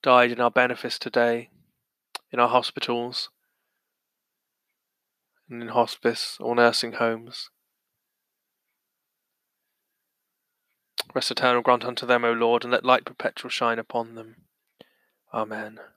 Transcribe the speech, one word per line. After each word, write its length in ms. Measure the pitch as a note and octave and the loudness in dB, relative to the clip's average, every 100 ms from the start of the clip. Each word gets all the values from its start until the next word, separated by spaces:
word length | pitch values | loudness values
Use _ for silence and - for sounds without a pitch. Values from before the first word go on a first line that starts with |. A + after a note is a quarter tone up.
died 300 | - B2 B2 | 6 6 6
in 80 | A#2+ | 2
our 120 | A#2+ | 2
benefice 460 | B2+ B2 A#2+ B2 - | 2 0 -2 -8 -10
today, 520 | C3 B2 A#2+ A#2 A#2 _ _ _ _ _ _ - _ | -4 2 2 0 -6 _ _ _ _ _ _ -20 _
in 80 | A#2+ | 0
our 80 | A#2+ | 2
hospitals, 800 | B2 - - - A#2+ A#2+ B2 - _ _ _ _ _ _ _ _ _ _ _ _ _ _ _ _ _ _ _ _ _ _ | 2 0 -8 -6 -6 -6 -10 -12 _ _ _ _ _ _ _ _ _ _ _ _ _ _ _ _ _ _ _ _ _ _
and 120 | A#2+ | -14
in 60 | A#2 | -2
hospice 720 | A#2+ A#2 - A#2+ A#2 - - | 0 0 0 -2 -2 -10 -8
or 160 | A2 A#2+ | -2 4
nursing 380 | A#2+ A#2 A#2 | 4 4 -6
homes. 560 | - A#2 A2+ A#2 - - _ _ _ _ _ _ _ _ _ _ _ _ _ _ _ _ _ _ _ _ _ _ _ _ _ _ _ _ _ _ _ _ _ _ - - | -2 -4 -4 -10 -18 -18 _ _ _ _ _ _ _ _ _ _ _ _ _ _ _ _ _ _ _ _ _ _ _ _ _ _ _ _ _ _ _ _ _ _ -12 -6
Rest 180 | C3 - | -4 -4
eternal 300 | B2 B2+ B2 | 0 2 2
grant 220 | A#2+ B2 | 4 2
unto 220 | B2 A#2+ A#2+ | 2 -8 0
them, 180 | B2 | 2
O 80 | A#2+ | 2
Lord, 320 | A#2 A#2 A#2 | 2 2 0
and 80 | A#2 | 0
let 140 | B2 B2+ | -2 2
light 180 | B2+ | 2
perpetual 460 | - - - - B2+ | 0 -8 -8 -8 -10
shine 300 | - A#2 A2+ | -4 -2 -2
upon 360 | A2+ A#2+ A#2 A2+ | -4 -6 -6 -12
them. 220 | A2+ A2+ _ _ _ _ _ _ _ _ _ | -20 -20 _ _ _ _ _ _ _ _ _
Amen. 460 | A#2 G#2+ A2 G#2+ A2 - | -8 -6 -8 -12 -16 -20